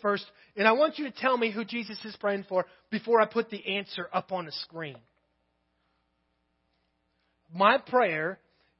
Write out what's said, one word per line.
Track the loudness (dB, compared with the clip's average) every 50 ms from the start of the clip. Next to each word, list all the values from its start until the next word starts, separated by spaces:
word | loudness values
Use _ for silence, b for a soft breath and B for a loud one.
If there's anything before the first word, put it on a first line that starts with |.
first, | -2 -2 -2 -2 -4 -12 b b b b _
and | 2 4
I | 4
want | 6 6 4 2 0 -4
you | -10
to | -10 -6
tell | -2 0 0 0
me | 0 0 -2
who | -2 -4 -8
Jesus | -6 -8 -8 -8 -10 -12 -14 -14
is | -16 -8
praying | -4 -2 -2 -2 -2 -4 -4
for | -2 -2 -2 b b b b _
before | -6 -4 0 4 4 4
I | 4
put | 4 2 -2 -4 -4
the | -6 -10 -6 -6 -6
answer | -6 -6 -8 -10 -10 -8 -4
up | -4 -4 -4 -4
on | -6 -6 -6
the | -8
screen. | -10 -14 -14 -14 -12 -12 -12 -12 -12 -16 _ _ _ _ _ _ _ _ _ _ _ _ _ _ _ _ _ _ _ _ _ _ _ _ _ _ _ _ _ _ _ _ _ _ _ _ _ _ _ _ _ _ _ _ _ _ _ _ _ _ 0
"My | 4 6 6 6
prayer | 4 2 2 2 4 4 2 0 -2 -2 -4 -6 -8 _ _ _ _ _ _ _